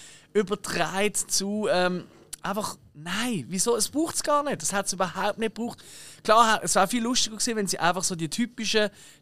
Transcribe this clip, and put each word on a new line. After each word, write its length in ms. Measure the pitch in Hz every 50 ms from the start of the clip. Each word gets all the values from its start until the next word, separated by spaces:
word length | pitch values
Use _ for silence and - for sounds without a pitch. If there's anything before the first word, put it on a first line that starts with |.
| - - - - - _ -
überdreht, 840 | 202 208 165 208 196 - - - 170 170 156 170 196 208 208 202
zu, 500 | - - - - - 196 202 208 214 214 151
ähm, 320 | 156 180 180 180 180 175 - - - - - _ - -
einfach, 340 | - 170 196 214 196 - - - - - -
nein, 520 | 147 151 175 185 208 240 254 233 165 117
wieso? 280 | 120 180 190 - 240 240
Es 140 | 220 208 -
braucht's 320 | - 285 330 320 - - -
gar 200 | 311 294 294 294
nicht. 180 | 285 208 147
Das 120 | - - 190
hat's 200 | 202 196 - 196
überhaupt 440 | 180 185 175 165 190 190 208 196 196
nicht 160 | 226 214 -
gebraucht. 280 | - 233 233 - - - - - - - - - - -
Klar, 360 | - 214 226 233 220 214 - -
es 120 | 175 -
wäre 120 | 202 190
viel 160 | 190 - 240 226
lustiger 320 | 240 254 226 - 208 220
gewesen, 180 | 202 - 247 226
wenn 120 | 214 202
sie 120 | 180 190 -
einfach 240 | 160 175 180 185 180
so 120 | - 185
die 140 | 165 170 147
typischen 600 | - - 240 226 - - 220 190 208 214 214 202 - - - - - _